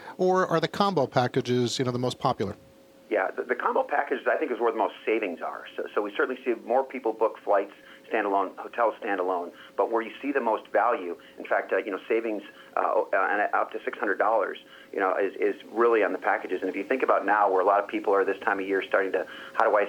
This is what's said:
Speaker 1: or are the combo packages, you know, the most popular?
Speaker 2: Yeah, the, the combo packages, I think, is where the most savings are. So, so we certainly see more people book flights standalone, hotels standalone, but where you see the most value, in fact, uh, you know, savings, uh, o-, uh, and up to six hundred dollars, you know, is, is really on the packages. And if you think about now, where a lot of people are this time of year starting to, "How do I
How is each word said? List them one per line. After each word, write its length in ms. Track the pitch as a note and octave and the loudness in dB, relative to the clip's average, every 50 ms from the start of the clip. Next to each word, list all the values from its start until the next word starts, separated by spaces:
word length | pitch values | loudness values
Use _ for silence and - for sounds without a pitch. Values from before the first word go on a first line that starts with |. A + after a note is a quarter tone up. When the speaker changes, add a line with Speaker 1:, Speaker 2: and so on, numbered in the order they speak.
| - - - - | -18 -16 -4 0
Speaker 1:
or 300 | F#3 F3+ F#3 F#3 F#3 - | 2 4 4 4 2 2
are 100 | D#3+ E3 | 2 0
the 100 | E3 D#3+ | 0 0
combo 380 | - - G3+ G3+ F#3+ D3+ C3 | 0 2 2 2 4 2 0
packages, 720 | - - C3+ B2 B2 - C3+ A#2+ A#2+ B2 B2 B2 A2+ - - | 2 2 2 2 2 0 0 0 2 2 2 2 0 0 0
you 60 | C3 | -2
know, 80 | B2+ | 0
the 80 | B2 B2 | 0 0
most 180 | B2+ B2 A#2+ - | -2 -2 -4 0
popular? 380 | - C3+ A#2+ - A2+ F#2+ G2 - - - - - - - - - - - | 0 0 2 2 -2 -4 -4 -10 -16 -20 -20 -20 -20 -20 -20 -20 -6 -2
Speaker 2:
Yeah, 220 | G#2+ G2 F#2+ - | 0 0 0 0
the, 140 | - - - | -2 -6 -4
the 100 | A#2 B2 | -4 -4
combo 300 | - - A3 A#3+ C4 - | -2 0 0 0 0 0
packages, 420 | - - - C#3+ - C#3+ A#2 - B2 | 0 -2 -2 0 -2 -4 -2 0 0
I 80 | A#2 | 0
think, 140 | - D#3 C#3 | 0 0 -4
is 80 | A#2+ G#2 | -2 0
where 140 | A#2+ A#2 | 0 0
the 60 | A2 A2+ | 2 0
most 160 | G#2 F#2 - - - | -2 -2 -4 -6 -2
savings 360 | B2 A2 A2+ G#2+ F#2 E2 - | -2 0 0 0 -4 -6 -6
are. 260 | - D#2+ - - - - - | -8 -10 -10 -10 -14 -12 -10
So, 80 | - - - - | -10 -10 -4 -4
so 80 | A#2 | -4
we 100 | G#2 G2+ G2+ | -4 -2 -2
certainly 260 | - - C3 C3 B2+ - | -2 -2 -2 -4 -4 -2
see 100 | B2+ A#2 G#2+ G2+ | -4 -4 -4 -2
more 180 | G#2+ A#2+ C3 | 0 0 0
people 300 | C3+ C3+ - B2+ - A2+ | 0 -2 -8 -4 -4 -4
book 240 | G#2+ - A2+ G#2+ - - - | 0 0 0 0 0 -4 0
flights 260 | G#2 G2+ G2 G2+ G2+ - - - - - - - - | 2 2 2 2 -2 -12 -20 -20 -20 -20 -20 -10 -4
standalone, 440 | A#2 A2+ G2+ G2+ G2 G2 F#2+ F2+ - | -2 -2 0 0 0 0 0 -2 -6
hotels 380 | - - G#2 - - A#2+ G#2+ G#2+ - | -12 -14 -10 -2 0 0 0 0 -2
standalone, 480 | - G#2+ G2+ F#2 F2+ F#2 F#2 F2 F2+ F2 - - - - - | -4 -4 -2 -2 0 0 -2 -2 -4 -8 -12 -18 -20 -10 -2
but 160 | - G2 G2 | -2 0 0
where 100 | A2+ A2+ | 0 -2
you 80 | A2+ G#2+ - - | -2 -4 -10 -8
see 120 | - C#3 | -6 -2
the 80 | D3 C#3+ | -2 0
most 260 | A#2+ A2+ G#2+ G2 - - | 0 0 -2 -2 -4 -2
value, 440 | - G#2 G#2 A#2+ A#2+ G#2 F2+ F2 E2+ - - - - - | 0 2 2 2 0 0 -4 -8 -10 -10 -14 -20 -16 -14
in 60 | G#2 | -4
fact, 280 | - A#2 G2 F#2+ - | -2 -2 -2 0 0
uh, 40 | A2 | -2
you 160 | F#2+ F#2+ G#2+ | -2 -2 -2
know, 80 | F#2+ F2+ - - | -6 -8 -2 0
savings, 340 | A2+ A#2 A2+ A2+ G#2 G2+ G2+ - - - - - - | 0 0 0 -2 -6 -6 -8 -12 -20 -20 -20 -6 -4
uh, 40 | - | -2
o-, 260 | F#2 E2+ - - - - | 0 2 2 0 0 2
uh, 40 | - | 0
and 380 | G2 F#2+ - G2 G#2 G2+ - - | 0 2 2 2 0 0 0 0
up 160 | G2+ G#2+ - | 0 -2 -2
to 60 | - G#2+ - | -6 -8 -8
six 140 | B2+ - - | -8 -6 -4
hundred 200 | - G#2 F#2+ - | -2 -2 0 2
dollars, 400 | G2 G#2 A2+ G#2+ F#2 F2+ - - - - - - - - | 2 2 2 2 0 -2 -4 -10 -14 -20 -20 -20 -18 -8
you 80 | - - | -4 0
know, 160 | G2 F#2 F#2 | 0 0 2
is, 180 | - G2 F#2 - - | 0 0 -2 -2 0
is 200 | - G#2 F#2+ - - - | 0 0 0 -2 -10 -6
really 300 | - A2 A#2+ A#2+ A#2 A2 | 0 4 4 6 6 6
on 100 | G2+ F2 | 4 2
the 60 | F#2 F2+ | 0 0
packages. 420 | - G#2 G2 G#2+ - G2 F#2 F2+ | 0 0 0 0 -2 -4 -4 -2
And 80 | G2 F#2 | -2 -4
if 60 | F2+ | -4
you 80 | G2 F#2+ | -4 -2
think 180 | - C3+ C3 | -2 0 0
about 240 | - - G#2+ F#2 F#2 | 2 2 2 2 2
now, 240 | G2 G#2 G#2+ G#2 G2+ | 2 4 4 4 4
where 120 | F#2+ F#2 | 4 4
a 20 | F2+ | 4
lot 180 | G2+ G2 G2+ | 4 4 4
of 60 | G2+ - | 2 0
people 240 | - G#2 G#2 G#2+ | -6 -4 0 2
are 120 | G2 G2 F#2+ | 2 4 2
this 140 | F#2+ F#2+ - - | 2 0 -2 -2
time 140 | A2 G2+ G2 | -2 -2 -2
of 80 | F#2 | -2
year 160 | G2 F#2+ F#2+ F2+ - | 0 0 -2 0 2
starting 240 | - G2+ G2 F#2+ | 0 0 2 2
to, 140 | F2+ - F#2 - - - - - - | -2 -2 -4 -4 -10 -16 -16 -6 0
"How 140 | - A2+ A2 | 2 2 4
do 80 | G2+ | 4
I 100 | G#2 G2+ | 4 2